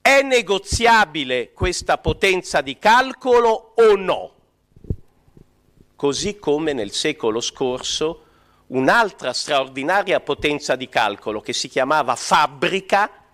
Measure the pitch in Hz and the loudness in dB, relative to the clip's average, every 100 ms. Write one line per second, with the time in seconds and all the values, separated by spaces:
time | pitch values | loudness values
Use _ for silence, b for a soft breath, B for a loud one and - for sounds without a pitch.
0 | - 277 277 254 185 190 - - 233 226 | 2 2 2 0 0 -4 -4 -2 4 4
1 | 202 156 131 127 113 _ 185 175 - 160 | 2 -2 -4 -4 -4 _ -4 -4 -2 -2
2 | - 156 196 185 - 170 135 131 208 233 | -2 0 0 0 0 -4 -4 -2 4 4
3 | 262 254 269 240 233 220 - - 226 196 | 2 -4 2 4 4 0 -4 4 6 6
4 | 185 135 - _ _ _ _ - - - | 2 -4 -6 _ _ _ _ -20 -8 -8
5 | - _ _ - - _ _ _ _ _ | -8 _ _ -20 -20 _ _ _ _ _
6 | 143 131 151 208 - 147 160 139 101 - | -4 -2 -6 -6 -2 -2 -2 -4 -6 -4
7 | 156 143 117 110 - - 131 127 - - | -4 -2 -2 -2 -6 -4 -4 -4 -6 -4
8 | 156 165 b b b b b 127 131 220 | -4 -6 b b b b b -2 2 2
9 | 220 - 135 120 - 143 131 131 135 190 | 2 -4 -8 -8 -2 -2 -2 -6 -2 0
10 | 196 151 - 143 151 147 - 127 127 - | 0 -2 -2 -2 -2 -2 -2 -4 -2 -2
11 | 110 101 - 107 - 120 - - 131 156 | -2 -2 -6 -8 -6 -8 -4 -2 0 0
12 | 131 120 - 175 147 139 160 190 190 202 | 0 -4 2 2 2 0 -2 -2 0 0
13 | 208 - _ | 0 -6 _